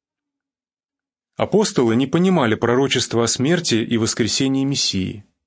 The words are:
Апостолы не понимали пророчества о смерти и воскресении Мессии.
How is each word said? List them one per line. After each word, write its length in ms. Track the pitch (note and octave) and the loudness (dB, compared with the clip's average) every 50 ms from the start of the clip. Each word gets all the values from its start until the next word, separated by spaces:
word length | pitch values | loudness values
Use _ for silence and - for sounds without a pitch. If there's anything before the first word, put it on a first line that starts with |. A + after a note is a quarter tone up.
| _ _ _ _ _ _ _ _ _ _ _ _ _ _ _ _ _ _ _ _ _ _ _ _ _ _ _ | _ _ _ _ _ _ _ _ _ _ _ _ _ _ _ _ _ _ _ _ _ _ _ _ _ _ _
Апостолы 580 | - A2+ - - G3+ G#3+ - - - B2+ A2+ A2 | -6 -2 0 2 2 2 2 2 2 2 2 2
не 140 | A#2+ C#3 C3+ | 2 0 0
понимали 480 | - E3 F3+ F#3+ F#3 E3+ C3 A2+ G#2+ | 0 2 2 2 2 2 2 2 2
пророчества 680 | - A#2 A2+ A#2+ C3 C#3 C3 - B2+ A#2+ - - A2+ | 0 2 2 2 2 0 0 -2 -4 -6 -2 0 0
о 60 | A#2 A2 | 0 0
смерти 480 | - - A#2+ C#3+ F3 F3+ E3 - A#2+ | 0 0 0 0 0 0 0 0 -2
и 200 | G#2+ A2+ A2 A#2+ A2 | -2 0 0 0 0
воскресении 680 | A2 A2 - - A#2 G#2 - - C#3 C3+ C3+ C3+ C3+ | 0 -2 -2 -2 -2 -2 0 -2 0 0 0 -2 -2
Мессии. 600 | C#3 C#3+ C#3 - - - F#2+ F#2 G2 G2 G2+ - _ _ _ _ | -2 -2 -2 -2 -2 -2 -4 -4 -4 -6 -10 -16 _ _ _ _